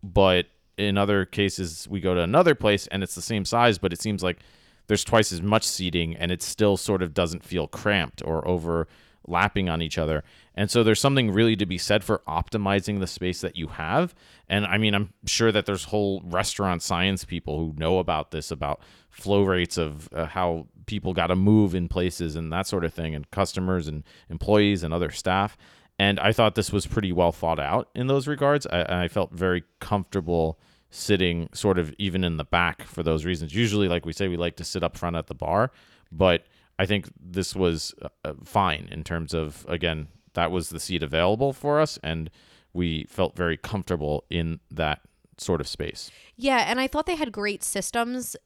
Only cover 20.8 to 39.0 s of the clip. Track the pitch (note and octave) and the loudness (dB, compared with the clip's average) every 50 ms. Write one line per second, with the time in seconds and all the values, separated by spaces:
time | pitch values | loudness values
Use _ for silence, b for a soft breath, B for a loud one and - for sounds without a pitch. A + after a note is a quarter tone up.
20.8 | - - G#2+ G2+ - F#2 F2+ E2 E2 E2+ F2+ F#2 F#2+ G2+ G#2+ A2 G#2 F#2+ E2+ F#2 | -12 -8 -8 -6 -4 -4 -2 0 0 2 2 4 6 6 8 8 6 4 2 -2
21.8 | F2 E2 - F#2 F2+ F#2 - - F2 D#2+ D2+ E2 E2 D#2+ D#2+ F2+ G2 - - F#2+ | -2 -2 0 0 0 0 0 -2 -6 -4 -4 -4 -6 -4 -4 -4 -4 -2 -2 -2
22.8 | E2+ E2 - - E2 D#2+ D#2 D2 D2 _ - G2+ G2 F2 - F#2+ F#2 F#2 F#2 F2+ | -2 -2 -4 -4 -6 -6 -6 -6 -10 _ -2 -2 -2 -2 -2 -4 -2 0 0 -2
23.8 | D#2+ D2+ D2+ D#2 D2+ b b b b b - D#2 - - G#2 G#2+ G#2 G#2 G2+ F2+ | -2 -4 -8 -8 -10 b b b b b -10 -6 0 4 4 6 6 6 4 0
24.8 | F2 D#2 D#2+ F2 F2 D2 - - - F#2 F#2 F#2+ G2 A2 - b b b b b | -2 -2 -2 -2 -2 -2 -4 -4 -2 0 2 2 0 0 -4 b b b b b
25.8 | b b b _ G2 G2+ G2+ F#2+ C#2 G2+ A2 - A#2 G#2+ - - G2+ - - G2+ | b b b _ 2 2 2 2 2 2 4 4 4 4 4 2 -2 2 0 -2
26.8 | - - - A2+ G#2 F#2+ F2 E2+ F2 E2+ E2 - - E2 E2 D#2 C#2+ C#2+ E2+ B2 | -2 0 -2 0 0 2 2 4 4 4 4 0 -2 0 0 0 0 0 0 -2
27.8 | - _ _ - B2 C3 C3+ C#3 C3 C#3+ D3 C#3 C#3+ C#3 D3 D3 - - - F2 | -2 _ _ -4 0 0 0 0 0 -2 -4 0 2 2 2 2 0 0 0 0
28.8 | E2+ - F2+ F2+ F2+ E2+ - G#2 F#2 - - E2+ F#2 F#2 F2+ F2+ E2 _ _ _ | 0 0 0 0 0 0 0 -2 -2 -2 -2 -2 0 0 0 0 -2 _ _ _
29.8 | - - G#2+ G2+ F2+ _ - G2 E2 E2 F2 E2+ D#2+ D#2+ D#2+ b b b b b | -4 -2 -2 -2 -2 _ -4 -4 -2 0 2 2 2 0 -2 b b b b b
30.8 | b b - - - - G#2 F#2 F#2 F2 E2+ E2+ E2 - - - - G#2 F#2 F2+ | b b -14 -12 0 2 2 4 4 2 0 -2 -4 -6 -8 -2 2 2 2 2
31.8 | E2+ D2+ - - G2+ G2 E2+ F#2 F#2 F2 E2 D#2 D2 - - F2 F2 E2+ - - | 2 -2 -4 -4 -4 -2 0 0 0 0 0 -2 -4 0 2 2 2 2 -2 -4
32.8 | - - - - E2 D#2+ D#2+ D#2 D2+ F2 F2+ D#2 E2 D2+ C#2+ G#2 A#2+ A2 G2+ G#2 | -14 -14 -8 -4 0 0 0 0 0 -2 -4 -4 -4 -6 -2 0 0 2 2 2
33.8 | G2+ F#2 E2+ F2 D#2+ E2 D#2+ - G2+ F#2 F2 E2+ F2 F2 - - E2+ - - F#2+ | 2 2 0 -2 -2 -6 -4 -4 -2 -2 -2 -2 -2 -4 -4 -6 -12 -8 -4 -2
34.8 | E2+ F2 - - - F2 E2+ E2 D#2 _ D#2 C2+ D#2+ D2+ E2+ G2+ A#2 C3 b b | -2 -2 -4 -4 -6 -4 -4 -4 -6 _ -10 -8 -4 -2 0 2 0 0 b b
35.8 | b b b b b b - D#2 F#2+ F#2 F2 E2 - b b b b b b - | b b b b b b -2 2 4 4 4 4 0 b b b b b b -2
36.8 | F#2+ F#2 G#2 G2+ - - - - C2+ F2+ F2 G2 F2+ - - F#2+ F#2 F2 E2 D#2 | 0 2 2 0 -2 -6 -18 -20 -18 -8 -4 -4 -4 -4 0 2 2 2 2 0
37.8 | - - - - - - _ _ _ D#2 D2 C#2 - - - G#2+ G2 F#2 D#2 D2+ | -4 -8 -10 -12 -16 -16 _ _ _ -12 -12 -12 -16 -2 0 2 2 2 0 -2
38.8 | - G1+ - D#2+ | -6 -10 -10 -10